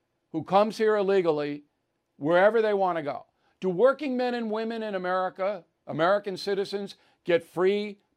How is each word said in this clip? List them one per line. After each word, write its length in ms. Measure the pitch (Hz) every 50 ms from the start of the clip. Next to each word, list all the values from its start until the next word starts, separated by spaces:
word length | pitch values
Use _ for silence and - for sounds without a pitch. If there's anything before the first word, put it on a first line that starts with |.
| _ _ _ _ _ _ -
who 100 | 160 -
comes 340 | - 180 202 214 220 -
here 200 | - 220 214 214
illegally 680 | 208 196 190 196 196 175 170 151 147 147 147 143 147 - _ _ _ _ _ _ _ _ _ _
wherever 440 | - 139 151 175 175 190 214 220 233
they 140 | 214 214 208
wanna 260 | 196 190 180 170 165
go. 240 | 147 143 127 - - _ _ _ _ _ _ _
Do 100 | 185 185
working 460 | 175 170 233 269 269 269 302 277 254
men 200 | 247 254 247 240
and 160 | 240 233 214
women 320 | 208 220 226 226 233 226 220
in 100 | 214 202
America, 680 | 185 180 180 185 185 185 180 180 - 185 202 208 175 - _ _ _ _
American 500 | - 139 147 160 180 202 208 208 208 185
citizens, 580 | - - 202 202 185 196 196 196 202 202 196 - - _ _ _ _ _
get 200 | 180 170 165 170
free 540 | - - 160 185 190 202 208 208 208 202 - _ _ _